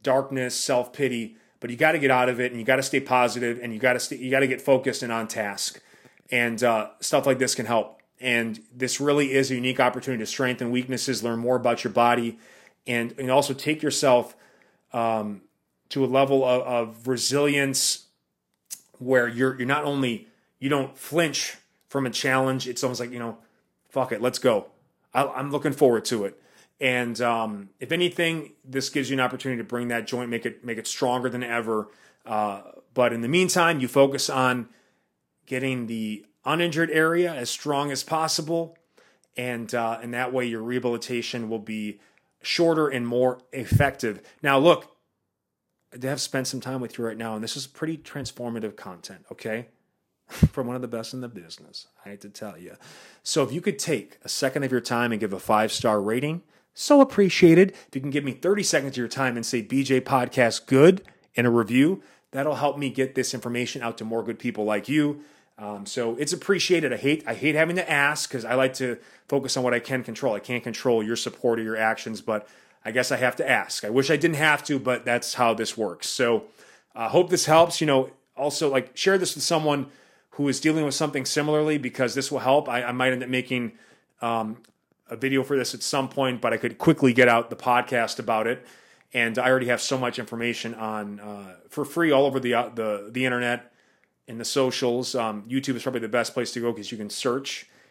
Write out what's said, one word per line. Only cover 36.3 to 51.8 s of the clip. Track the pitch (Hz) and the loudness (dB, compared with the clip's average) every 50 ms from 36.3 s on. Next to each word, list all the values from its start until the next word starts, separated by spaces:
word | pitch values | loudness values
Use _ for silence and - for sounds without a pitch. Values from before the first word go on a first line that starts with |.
| _ _ _ | _ _ _
uninjured | 127 151 165 175 175 147 160 165 156 | -2 0 0 0 0 0 0 -2 0
area | 151 160 160 160 170 175 180 170 160 | 2 2 2 2 2 2 0 0 -2
as | 135 123 - | -4 -6 -6
strong | - - - 147 143 139 147 143 139 | -8 -6 -4 -2 -2 0 0 -2 -4
as | 131 - | -6 -4
possible. | - 165 156 160 156 - - 156 151 170 165 165 165 - _ _ _ _ _ _ _ _ _ _ _ _ | -4 -2 -2 0 0 -2 -2 -2 -2 -2 -2 -4 -6 -10 _ _ _ _ _ _ _ _ _ _ _ _
And, | - 123 123 120 117 117 104 123 | -8 -6 -6 -6 -6 -6 -4 -4
uh, | 120 117 113 113 - 117 | -2 -2 -2 -4 -6 -8
and | 120 120 | -8 -6
that | 120 127 123 127 | -4 -4 -2 -2
way | 131 123 | -2 -2
your | 120 113 113 110 | -2 -4 -6 -6
rehabilitation | 117 123 127 120 123 120 117 - - 123 120 113 - - 120 117 107 | -4 -4 -2 -2 -2 -4 -4 -4 -6 -6 -6 -6 -6 -6 -8 -6 -6
will | 113 110 | -6 -6
be | 104 110 110 110 107 104 101 - _ _ _ _ _ _ _ _ - | -6 -8 -8 -6 -6 -8 -10 -12 _ _ _ _ _ _ _ _ -8
shorter | - - - 170 165 160 156 156 143 | -4 0 2 4 4 4 4 2 0
and | 135 127 120 | 0 -2 -2
more | 120 120 123 127 127 123 - _ _ - | 0 2 2 2 2 2 0 _ _ -10
effective. | 135 113 - - - 143 139 - - - 113 101 95 - - - _ - | -10 -6 -2 2 2 2 2 2 0 -4 -4 -4 -6 -12 -20 -18 _ 2
Now, | 143 139 135 | 4 4 6
look, | 143 170 156 131 - - _ _ _ _ _ _ _ _ _ _ _ _ _ _ _ _ _ _ _ _ - | 8 6 6 6 2 -8 _ _ _ _ _ _ _ _ _ _ _ _ _ _ _ _ _ _ _ _ -14
I | 123 123 | -8 -4
have | 131 147 135 | -4 -4 -4
spent | - - - 135 127 | -4 -4 -2 -4 -4
some | - - 127 | -4 -6 -8
time | 107 123 131 131 | -8 -6 -6 -6
with | 123 113 - - | -6 -8 -6 -6
you | 117 | -6
right | 113 110 | -6 -6
now, | 110 113 113 110 | -6 -8 -6 -6
and | 107 110 | -6 -6
this | 110 - | -6 -8
is | 147 131 | -8 -10
pretty | - _ - 160 156 165 | -12 _ -8 -6 -6 -6
transformative | 147 - - - 143 131 117 - - 120 120 117 113 110 104 98 | -8 -12 -12 -12 -10 -10 -10 -10 -10 -8 -8 -6 -6 -6 -8 -10
content, | - - 98 92 87 - - 95 87 _ _ - | -12 -16 -16 -16 -16 -18 -18 -20 -20 _ _ -18
okay? | - - 113 110 113 123 - _ _ _ _ _ _ | -12 -8 -8 -8 -8 -8 -12 _ _ _ _ _ _
<laughs> | _ _ _ _ _ _ | _ _ _ _ _ _
From | - - - - - 147 127 | 2 4 4 4 4 -2 -6
one | 120 123 | -6 -6
of | 127 127 | -8 -8
the | 117 | -6
best | 117 113 113 - - | -8 -8 -8 -10 -10
in | 127 | -12
the | 123 120 | -12 -12
business, | 117 98 85 80 - - 78 - - - | -14 -16 -18 -18 -20 -20 -20 -20 -20 -20